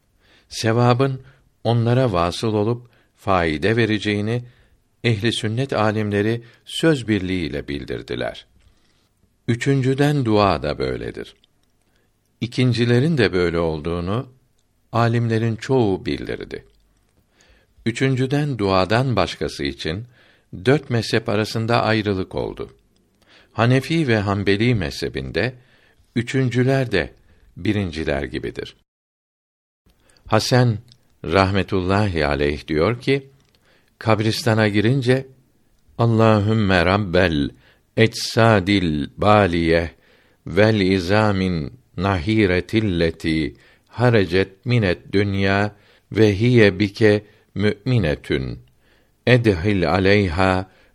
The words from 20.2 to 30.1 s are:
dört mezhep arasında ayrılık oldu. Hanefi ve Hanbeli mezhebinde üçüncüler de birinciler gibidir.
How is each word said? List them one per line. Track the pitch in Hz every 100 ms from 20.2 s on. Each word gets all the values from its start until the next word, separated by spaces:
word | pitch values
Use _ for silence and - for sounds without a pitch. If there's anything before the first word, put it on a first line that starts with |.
| _ _ _ 85
dört | 98 151 -
mezhep | 117 101 113 113
arasında | 107 107 113 113 117
ayrılık | 104 110 104 95 90
oldu. | 71 55 - 53 _ _ _ _ _ _ - _
Hanefi | - 117 131 131 165 139
ve | 110
Hanbeli | 101 98 98 101 120
mezhebinde | 113 73 - 67 67 65 76 117 - _ _ _ _ _ 117
üçüncüler | 120 135 131 123 127 135 123
de | 95 69 - _ _ _ -
birinciler | 90 104 92 78 78 71
gibidir. | 67 64 58 - - - _ _ _ _ _ _ _ _ _ _ _ _ _